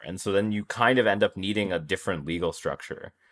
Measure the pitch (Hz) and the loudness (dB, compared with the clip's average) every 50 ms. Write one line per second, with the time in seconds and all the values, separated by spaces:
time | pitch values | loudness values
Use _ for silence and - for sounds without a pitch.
0 | 53 65 90 98 - 104 98 98 104 107 107 104 104 - - 117 120 117 131 127 | -12 -10 -10 -6 -4 0 2 2 2 2 0 -2 -4 -6 -2 2 4 4 6 6
1 | 117 107 98 101 107 101 - 98 95 98 104 107 104 95 90 85 78 73 95 92 | 4 4 4 4 2 2 2 -2 -2 -2 0 0 0 0 -2 -4 -2 -2 -4 -2
2 | - - 92 80 69 76 85 85 87 85 78 - - 80 69 - - - - - | -2 -4 -4 -4 -4 -4 -4 -2 -2 -2 -4 -4 -4 -6 -6 -6 -8 -12 -12 -12
3 | - - - _ _ _ | -12 -16 -18 _ _ _